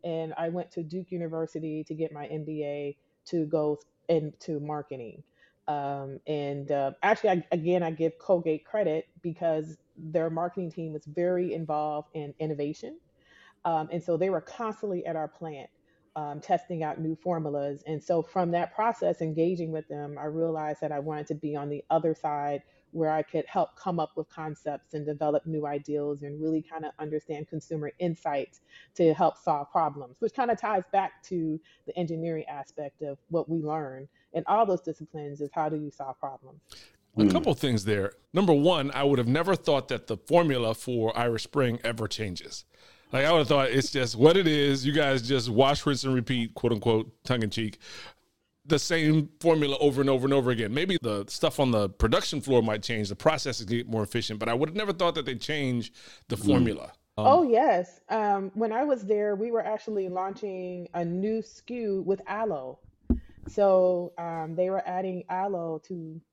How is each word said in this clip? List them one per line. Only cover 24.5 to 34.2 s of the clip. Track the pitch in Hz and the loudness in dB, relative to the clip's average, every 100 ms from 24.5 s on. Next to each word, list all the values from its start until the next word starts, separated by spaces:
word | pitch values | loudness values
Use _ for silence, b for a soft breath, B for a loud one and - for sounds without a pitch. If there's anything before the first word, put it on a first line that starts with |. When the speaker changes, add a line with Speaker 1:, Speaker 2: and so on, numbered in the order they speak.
| 151 151 143 _ | -8 -8 -8 _
Speaker 1:
and | 156 | -8
develop | 147 147 151 147 | -6 -4 0 0
new | 160 156 147 | -2 -4 -4
ideals | 147 147 147 147 147 | -6 -4 -4 -2 -6
and | 143 147 | -8 -6
really | 156 160 | -2 -2
kinda | 156 160 156 - | -4 -10 -10 -10
understand | 151 151 - 147 156 | -6 -6 -6 -10 -8
consumer | 160 - 160 147 - | -10 -8 -8 -8 -4
insights | 180 160 160 143 - _ B B B | -4 -2 -4 -4 -6 _ B B B
to | - 170 | 4 4
help | 156 170 - | 6 2 2
solve | - 147 143 | -2 -2 0
problems, | 190 156 147 127 131 | 0 0 -2 -14 -6
which | 220 | -6
kinda | - 240 226 | -2 -2 0
ties | 214 202 180 | 0 -2 0
back | 196 190 - | -2 -2 -8
to | - 180 160 156 b b - | -8 -4 -2 -4 b b -12
the | - | -6
engineering | 170 165 165 160 160 | -4 -4 -4 -6 -8
aspect | 143 135 - 143 _ | -12 -12 -10 -12 _
of | 147 139 _ | -10 -10 _
what | 165 147 | -4 -2
we | 165 | -4
learn | 151 156 143 131 139 _ | -2 -4 -6 -10 -18 _